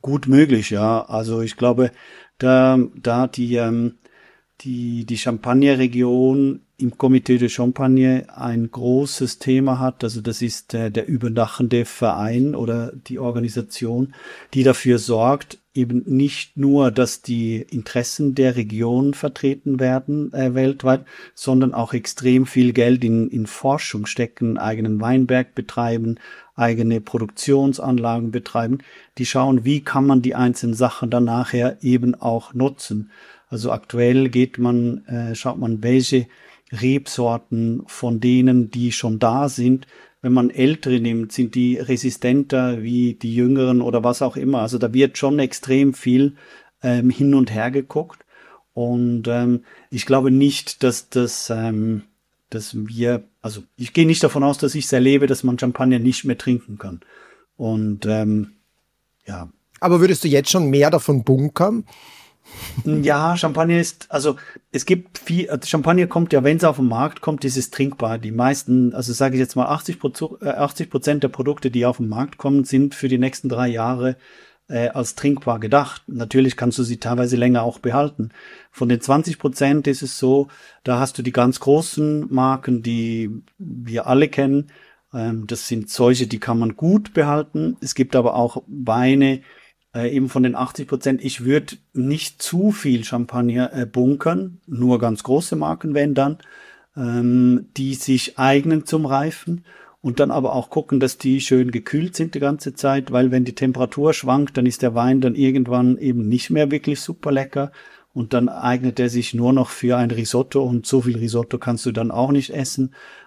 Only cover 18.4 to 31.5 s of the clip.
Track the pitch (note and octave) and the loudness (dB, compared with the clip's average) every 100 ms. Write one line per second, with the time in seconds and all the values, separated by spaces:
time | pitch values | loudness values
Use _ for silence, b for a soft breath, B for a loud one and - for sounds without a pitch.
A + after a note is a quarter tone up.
18.4 | C3 B2 G#2+ G#2+ A#2 B2 C#3 C#3 D3 - | 2 2 -4 -2 0 2 0 -2 -6 -2
19.4 | C#3 C3+ D3 C3 B2+ C3 C3 D3+ D3 C3+ | -2 -2 -4 0 0 0 -2 -4 -4 -2
20.4 | C3 B2+ C3 C#3 C3 C3 - B B - | -2 2 0 0 0 0 -2 B B -10
21.4 | - C3 C3 A2+ A#2 B2+ - - B2+ B2+ | 0 2 2 0 -4 -4 -6 -2 2 2
22.4 | C3 C3 B2 A#2+ A#2+ B2+ A#2+ A2+ A2+ A#2+ | 2 2 2 4 4 2 2 0 0 -4
23.4 | G#2+ - C3+ D3 - G#2+ G#2 - A#2 - | -6 -4 -2 -2 -4 -8 -6 -6 -6 -2
24.4 | A#2 A2+ G#2 A2 A2 G#2+ A2+ C3 B2+ B2+ | -4 -2 -4 -2 -2 -2 2 2 4 0
25.4 | B2 - G#2+ - A#2 A#2 A2+ A#2 B B | 0 -8 -8 -4 -2 -2 -2 -6 B B
26.4 | B - A#2 A#2 A2+ A2+ G#2 A2+ G#2+ - | B -2 0 2 0 0 -2 -6 -6 -6
27.4 | - C#3 C#3 B2 - B2 A#2 A#2 A#2 A#2 | 0 2 2 -2 -2 0 0 -2 -4 -6
28.4 | - A#2+ A#2 C3+ B B B - B2 C3+ | -4 -4 -2 -4 B B B -8 -2 0
29.4 | C3+ C3 A#2+ C#3+ - C#3 C#3 C3 B2 B2+ | 2 2 2 -2 -2 0 4 4 2 0
30.4 | B2 A#2+ A#2+ A2+ B2 - A#2+ A#2+ A#2+ A#2 | 0 0 -4 0 0 0 -2 0 0 0
31.4 | B2 | -2